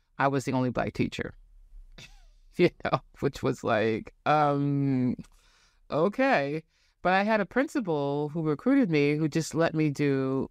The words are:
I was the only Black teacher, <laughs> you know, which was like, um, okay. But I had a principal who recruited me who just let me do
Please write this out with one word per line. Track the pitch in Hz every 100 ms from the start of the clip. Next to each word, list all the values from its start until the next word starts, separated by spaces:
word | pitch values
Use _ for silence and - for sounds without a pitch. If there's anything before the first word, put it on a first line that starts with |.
| _ -
I | 139
was | 139
the | 131
only | 131 127
Black | 113 107
teacher, | - - - - - - - - - - -
<laughs> | - - - _ - -
you | 175 -
know, | - 139 - -
which | 143 -
was | 135 127
like, | 110 110 113 110 - _ -
um, | 151 147 143 143 143 139 131 127 - - _ _ _ _ _ -
okay. | 139 180 202 269 208 139 156 - _ _ _
But | 175
I | 190
had | 202 220
a | 190
principal | 247 285 302 190 151 143 143 147
who | 160
recruited | 156 147 247 277 214
me | 151 143
who | 151 156
just | 165 156
let | 156 165
me | 160 156
do | 143 147 135 131 135 -